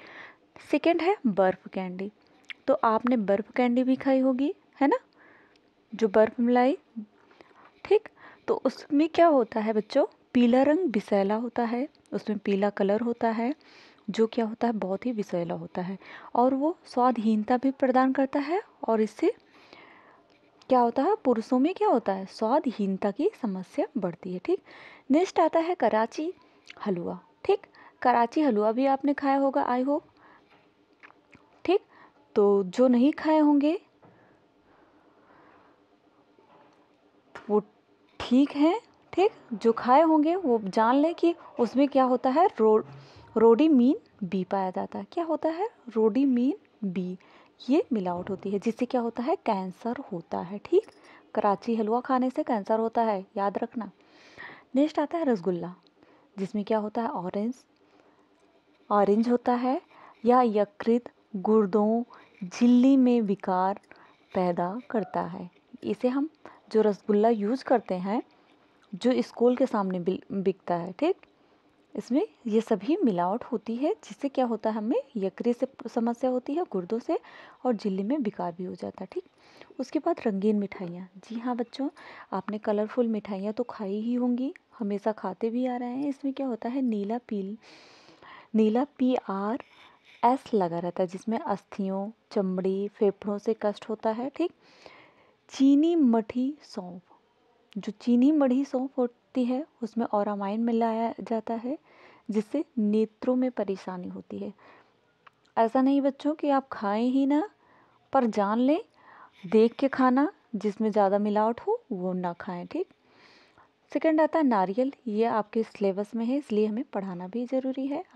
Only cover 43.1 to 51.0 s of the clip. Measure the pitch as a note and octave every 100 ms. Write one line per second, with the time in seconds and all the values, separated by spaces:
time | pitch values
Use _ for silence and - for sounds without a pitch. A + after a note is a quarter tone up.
43.1 | - - A3+ A3+ A3+ D#4+ C4 A#3+ G4+ _
44.1 | - F3+ F#3+ F#3 G3 F#3 F#3+ G3 G#3 G3
45.1 | E4+ E4 D4+ D#4+ D#4+ A4+ _ A#3 A3 A3
46.1 | A3+ C#4 A#3+ C4 G4+ _ - G3 F3+ F3+
47.1 | F#3 - - _ _ - D4+ - A3 F3+
48.1 | F3 F3+ F#3 G3+ G3+ A3+ - B3 B3+ A#3
49.1 | A#3 B3 F#4 - G3 F#3 - A3+ B3 -
50.1 | E3+ - G3 F3+ G#3 - F4+ - _